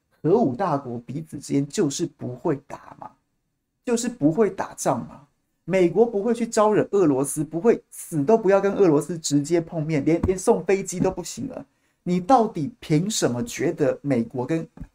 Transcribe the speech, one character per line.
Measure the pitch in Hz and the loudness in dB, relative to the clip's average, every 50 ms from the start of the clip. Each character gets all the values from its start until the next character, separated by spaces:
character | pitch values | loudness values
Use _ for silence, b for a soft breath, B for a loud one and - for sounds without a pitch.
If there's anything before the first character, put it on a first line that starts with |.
| _ _ _ _ | _ _ _ _
核 | - 151 190 | 0 2 2
武 | 247 233 135 120 | 4 2 0 0
大 | 117 196 175 147 | -2 -2 -2 -2
国 | 139 - 127 117 120 | -2 -4 -6 -10 -10
彼 | - - 131 165 | -10 -10 -10 -10
此 | 160 - - | -10 -10 -14
之 | - - - 143 | -14 -8 -4 -2
间 | 139 143 | -2 -2
就 | 143 - 220 175 143 | -2 -2 -2 -2 -2
是 | 139 - 170 | -2 -4 -6
不 | 139 - _ 120 123 123 | -6 -8 _ -12 -12 -10
会 | - - 175 143 127 - | -6 -4 -4 -4 -4 -6
打 | _ - - - - - - | _ -18 -18 -18 -20 -20 -20
嘛， | - - - _ _ _ _ _ _ _ _ _ _ _ _ _ _ | -20 -20 -20 _ _ _ _ _ _ _ _ _ _ _ _ _ _
就 | 247 233 | -4 -2
是 | 233 247 233 | -2 -2 -6
不 | - - 139 156 | -4 0 0 2
会 | 160 226 214 190 | 2 2 2 0
打 | 185 - - - - | 0 -4 -8 -10 -10
仗 | - - 175 131 117 80 | -4 -2 -2 -2 -2 -4
嘛。 | - - - - _ _ _ _ _ _ _ _ | -10 -16 -20 -20 _ _ _ _ _ _ _ _
美 | 160 180 190 180 | -2 2 2 2
国 | 170 151 202 233 | 4 4 4 4
不 | 233 226 202 | 4 2 -2
会 | 196 240 226 | -2 -2 -2
去 | 240 233 | -2 -2
招 | 226 - 220 208 214 214 | -2 2 2 4 4 4
惹 | 160 127 - | 2 2 2
俄 | - 202 180 | 2 2 4
罗 | 147 135 131 151 | 4 4 2 0
斯， | 139 - 151 151 | -2 -4 -6 -6
不 | - 151 170 | -6 -6 2
会， | 190 233 196 - - _ | 2 2 2 2 -2 _
死 | - - - - 175 151 139 | -20 -20 -14 -6 -4 -2 2
都 | 170 226 | 2 2
不 | 220 220 185 | 4 4 4
要 | 196 196 | 4 4
跟 | 196 196 196 | 2 0 2
俄 | - 202 | 4 4
罗 | 170 147 151 | 4 4 4
斯 | 156 - 175 | 2 -2 -6
直 | 160 - - 143 147 | -8 -4 -2 0 0
接 | 143 156 175 170 | 0 2 0 0
碰 | 165 - 175 165 147 | 0 -2 -6 -6 -4
面， | 156 160 139 135 | -2 -2 0 2
连， | 151 165 170 - | 2 2 2 2
连 | 185 190 | 0 -2
送 | 185 - 240 214 180 160 | 0 2 2 2 2 2
飞 | - 196 196 190 | 0 0 0 0
机 | - 180 180 | -4 -4 -2
都 | 180 185 | -2 -2
不 | 180 180 170 | -2 -4 -8
行 | - - - - | -10 -10 -10 -10
了。 | - - - - - _ _ _ _ _ _ _ | -10 -10 -12 -16 -16 _ _ _ _ _ _ _
你 | 180 180 180 | -2 -2 -2
到 | 180 - 269 240 220 | 4 4 4 4 4
底 | 214 - 170 139 117 - _ | 2 -2 -4 -6 -6 -8 _
凭 | - - 156 151 185 214 | -2 0 0 2 2 0
什 | - - 175 131 | -2 0 0 0
么 | 120 120 120 | 0 -2 -6
觉 | 117 - - 127 165 | -6 -6 -4 -2 -2
得 | 170 - 151 127 127 - | 0 0 0 0 0 -2
美 | - 143 135 117 113 | -2 0 0 0 0
国 | 113 - 139 - | -2 -4 -6 -4
跟 | 139 165 165 160 - _ - - - | -2 -2 -4 -4 -8 _ -18 -18 -16